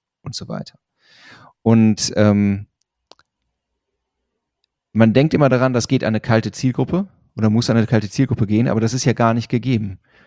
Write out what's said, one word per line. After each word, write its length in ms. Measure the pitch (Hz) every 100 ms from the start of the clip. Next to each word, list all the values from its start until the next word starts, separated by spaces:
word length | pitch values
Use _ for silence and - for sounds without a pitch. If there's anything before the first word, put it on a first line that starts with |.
| _ _
und 120 | -
so 140 | - -
weiter. 320 | 107 - - _ _ _ _ - - - _
Und, 500 | 113 113 110 101 - -
ähm, 500 | 107 101 101 98 104 _ _ _ _ _ _ _ _ _ _ _ _ _ _ _ _ _ _ _ _ _ _
man 200 | 107 113
denkt 200 | 127 156
immer 160 | - 139
daran, 240 | 127 131
das 140 | 120 -
geht 160 | 135
an 60 | -
eine 120 | 110
kalte 300 | - 113 104
Zielgruppe 560 | - 127 127 131 175 196 _ _ -
oder 120 | 110
muss 220 | 113 -
an 60 | 113
eine 100 | 104
kalte 240 | 110 104
Zielgruppe 380 | - 131 127 101
gehen, 180 | 107 131
aber 140 | 110
das 140 | 113
ist 100 | 123
ja 80 | 135
gar 200 | 110 117
nicht 160 | 117 -
gegeben. 520 | 120 123 113 104 92 _ _